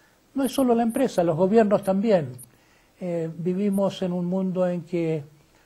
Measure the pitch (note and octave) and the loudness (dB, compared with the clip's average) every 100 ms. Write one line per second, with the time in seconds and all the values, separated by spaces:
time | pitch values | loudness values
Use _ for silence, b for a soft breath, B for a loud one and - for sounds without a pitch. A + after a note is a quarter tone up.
0 | B B _ C4+ C4+ - B3+ A#3 A#3 A#3+ | B B _ -4 -2 0 2 2 2 0
1 | C4 - E3+ D#3 F#3+ A3 G#3+ G3+ - F#3+ | -2 0 0 2 4 4 4 2 0 0
2 | A3+ F#3+ C3 B2+ - b b b b - | 2 2 0 -10 -20 b b b b -12
3 | F3+ E3+ E3 E3 E3+ F3+ G#3 G3 G3 F#3+ | -6 -4 -6 -6 -4 -2 0 2 0 0
4 | F#3 F3+ F3 F#3 F#3+ F3+ F3+ F3 E3 E3+ | -4 -2 -2 -2 -2 0 0 -2 -4 -2
5 | E3 D#3+ C#3+ _ b b | -2 -2 -6 _ b b